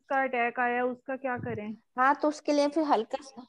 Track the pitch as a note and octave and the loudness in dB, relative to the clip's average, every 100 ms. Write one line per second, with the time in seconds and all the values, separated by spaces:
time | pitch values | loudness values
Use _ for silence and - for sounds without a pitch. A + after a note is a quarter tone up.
0 | - C#4 C4 B3 A#3+ B3 A#3+ B3 B3 B3 | -2 0 0 0 0 0 0 0 -2 -4
1 | - C4 C4+ B3 B3+ G#3 G#3+ G#3+ _ B3 | -8 -6 -6 -6 -6 -8 -8 -12 _ 2
2 | C4 C#4+ D4+ D4 - D4 C#4+ D#4+ D4 C#4 | 2 4 0 0 0 2 2 2 2 2
3 | - F4+ - - | 0 -8 -10 -16